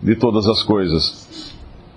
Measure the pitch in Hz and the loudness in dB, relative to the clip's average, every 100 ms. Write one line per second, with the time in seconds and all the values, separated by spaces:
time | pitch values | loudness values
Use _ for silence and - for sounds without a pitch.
0 | 95 110 123 107 104 107 - 104 92 80 | 0 2 2 2 2 0 2 2 2 0
1 | - - - - - - - - - | -2 -6 -16 -16 -16 -18 -20 -20 -20